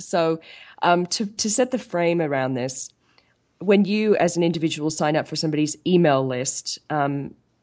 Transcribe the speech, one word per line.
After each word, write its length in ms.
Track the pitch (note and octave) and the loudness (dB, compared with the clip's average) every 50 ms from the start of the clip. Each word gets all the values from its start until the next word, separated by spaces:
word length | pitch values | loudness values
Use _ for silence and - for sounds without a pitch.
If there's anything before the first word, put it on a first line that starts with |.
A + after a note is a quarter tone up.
So, 400 | - - - F3 E3 D#3+ E3 E3 - - - - - - - - - | -10 -4 -2 0 0 0 -2 -4 -6 -12 -20 -20 -20 -20 -10 -2 2
um, 240 | F3 F3 F3 F3+ | 2 4 2 2
to, 200 | F3+ - - A#3 | 0 -4 -4 -4
to 220 | G3+ - - - A3 | -6 -6 -6 -4 -2
set 200 | G#3 - B3 B3+ | 0 0 0 0
the 80 | - A#3+ | -2 -4
frame 420 | - - - F3 E3+ E3+ E3+ E3+ | -6 -6 -4 0 0 2 2 0
around 340 | E3 D3 C#3+ C3+ C3 C3 C3+ | 0 0 0 -2 -2 -2 -2
this, 360 | B2+ A#2+ C3+ C3+ - - - - _ _ _ _ _ _ _ _ _ _ _ _ _ | -4 -4 -4 -6 -8 -8 -12 -16 _ _ _ _ _ _ _ _ _ _ _ _ _
when 260 | - F#3 G#3 G3 G#3 | 0 2 4 4 4
you 320 | F3 G#3 G#3+ G#3+ G#3+ G3+ | 2 2 0 2 2 2
as 200 | - - F3 E3 | 4 2 2 2
an 60 | E3+ F3 | 2 0
individual 480 | E3+ F3 E3 D3+ D#3+ D#3 - D3 D#3 | 0 0 0 -2 -2 -2 -2 -4 -4
sign 260 | D#3 - E3+ D3+ D3+ | -2 -2 0 0 0
up 120 | D3+ B2 - | 0 -2 -2
for 80 | - | -4
somebody's 400 | D#3 - D#3+ D3+ D3 D3+ D3+ - - - | -4 -4 -2 0 0 -2 -2 -4 -4 -2
email 400 | F3 F3+ F3+ E3+ D#3 C#3 C3+ C3+ | 2 4 4 6 4 4 2 2
list, 520 | C3 B2+ B2 C3 C#3+ - - - - - - _ - | 0 -2 -4 -4 -4 -6 -6 -8 -10 -10 -12 _ -6
um, 440 | D3+ D3+ C#3+ C#3+ C#3+ C#3+ C#3 - - - _ _ _ _ | -2 -2 0 0 -2 -4 -6 -8 -12 -18 _ _ _ _